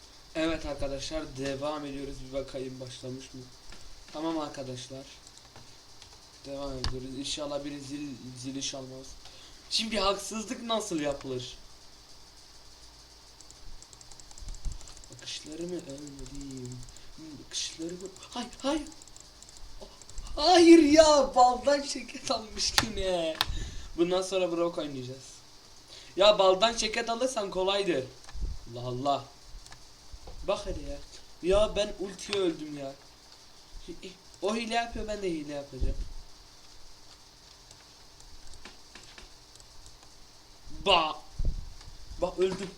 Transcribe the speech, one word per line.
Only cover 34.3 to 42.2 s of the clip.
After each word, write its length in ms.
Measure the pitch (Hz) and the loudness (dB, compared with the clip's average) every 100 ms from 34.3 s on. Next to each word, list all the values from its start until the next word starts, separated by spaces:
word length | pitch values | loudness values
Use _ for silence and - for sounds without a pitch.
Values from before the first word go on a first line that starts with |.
| - | -4
O 140 | 185 226 | -2 0
hile 180 | 226 | 0
yapıyor, 340 | 226 233 226 208 | 0 -2 -4 -6
ben 140 | 208 | -4
de 80 | 190 | -2
hile 220 | 160 147 | -2 -4
yapacağım. 440 | 143 139 131 - - - - - - - - - - - - - - - - - - - - - - - - - - - - - - - - - - - - - - - - - - - - - - - - - - 160 | -8 -8 0 2 2 -4 -8 -14 -18 -20 -20 -20 -18 -18 -18 -20 -20 -20 -20 -20 -20 -20 -20 -20 -20 -20 -20 -18 -16 -14 -14 -14 -18 -20 -20 -20 -18 -20 -20 -20 -20 -20 -18 -18 -20 -20 -20 -20 -20 -20 -20 -10 -4 4
Ba. 360 | 180 156 - - - - - - - - - - - | 6 4 -2 -10 2 2 2 -6 -12 -16 -14 -12 -4